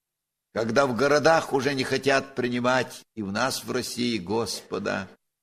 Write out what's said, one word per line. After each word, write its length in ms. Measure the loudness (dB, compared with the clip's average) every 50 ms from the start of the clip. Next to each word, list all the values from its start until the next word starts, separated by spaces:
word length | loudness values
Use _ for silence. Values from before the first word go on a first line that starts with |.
| _ _ _ _ _ _ _ _ _ _ -4
Когда 340 | -4 -2 0 2 2 2 2
в 100 | 2 2
городах 560 | 2 4 4 4 6 6 6 4 4 2 0
уже 200 | 0 0 0 0
не 120 | 0 -2
хотят 500 | 0 0 0 2 2 2 2 0 -2 -6
принимать 720 | -4 -2 -2 -2 0 0 2 2 2 0 -2 -6 -18 -20 _ -10
и 80 | -8 -6
в 80 | -4
нас 320 | -2 -2 -2 -2 -2 -4 -6
в 80 | -4
России 460 | -4 -4 -4 -4 -4 -4 -2 -2 -2 -2
Господа, 920 | -4 -2 -2 -2 -2 -2 -6 -10 -10 -6 -6 -4 -2 -2 -2 -4 -4 -8 -14 _ _ _ _ _